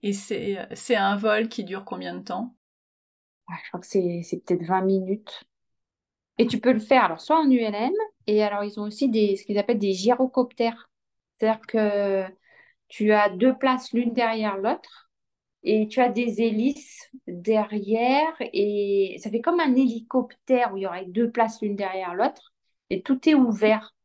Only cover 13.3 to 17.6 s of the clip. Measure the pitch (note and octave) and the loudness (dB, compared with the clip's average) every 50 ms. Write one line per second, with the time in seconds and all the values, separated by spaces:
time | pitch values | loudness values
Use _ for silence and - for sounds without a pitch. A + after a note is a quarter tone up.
13.3 | F#3 F3+ A3 C4 C4 C4 - C4 B3+ B3+ - - - A#3 A#3+ A#3 A#3 B3+ A#3+ A3+ | 2 4 4 4 4 4 0 0 0 0 -4 -4 -2 0 0 0 0 2 0 0
14.3 | A3+ A3 G#3+ G#3 G3 G3 G3 A3 D#4 - - - - - _ _ _ _ _ _ | 0 0 -2 -2 -2 -2 -2 -2 -2 -2 -6 -20 -20 -20 _ _ _ _ _ _
15.3 | _ _ _ _ _ _ - - G#3+ G#3+ G#3+ G#3+ - C4 B3 A#3+ G3 A3 A#3+ A#3 | _ _ _ _ _ _ 0 2 2 2 2 0 2 2 2 2 2 0 -2 -2
16.3 | G#3+ - A#3 A3+ G#3+ G#3+ A#3 C#4 C#4+ - - - - - - _ - C4 _ - | 0 0 0 0 2 2 0 0 0 -2 -10 -14 -16 -18 -20 _ -20 -18 _ -12
17.3 | F3+ F3 F3 G#3 A3 G#3+ | -12 -8 -2 0 0 0